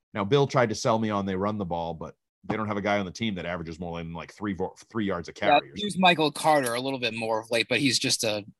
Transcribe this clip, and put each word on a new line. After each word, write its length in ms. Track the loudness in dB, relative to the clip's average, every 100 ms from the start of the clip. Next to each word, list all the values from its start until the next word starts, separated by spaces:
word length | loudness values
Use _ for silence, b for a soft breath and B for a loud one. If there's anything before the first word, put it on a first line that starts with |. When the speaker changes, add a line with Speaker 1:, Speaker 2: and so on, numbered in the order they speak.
| _
Speaker 1:
Now, 120 | -4 2
Bill 200 | 4 4
tried 240 | 4 2
to 60 | 2
sell 240 | 0 2
me 100 | 0
on 160 | 0 -2
they 100 | 0
run 220 | -2 -2
the 80 | -4
ball, 280 | -4 -6
but 220 | -8 -12 -14 _ _
they 140 | -6 -4
don't 100 | -2
have 80 | -2
a 60 |
guy 180 | 0 0
on 60 | -2
the 60 |
team 240 | -4 -4 -4
that 100 | -6
averages 340 | -6 -8 -8
more 180 | -8 -8
than, 160 | -8
like, 200 | -10 -12
three 200 | -8 -6
vo-, 220 | -4 -6 -8 -8
three 140 | -4 -2
yards 240 | -2 -6
a 20 |
Speaker 2:
Yeah, 200 | -2 2
Speaker 1:
carry 200 | 4 2
or 40 | -6
Speaker 2:
use 180 | -4
Speaker 1:
something. 80 | 4
Speaker 2:
Michael 300 | 4 6 2
Carter 420 | 2 4 4 2
a 80 | -2
little 180 | -2 -2
bit 140 | -4
more 260 | -2 -2 -2
of 100 | 0
late, 180 | 0 2
but 100 | 2
he's 180 | 2 2
just 260 | 0 0 0
a, 180 | -2 -6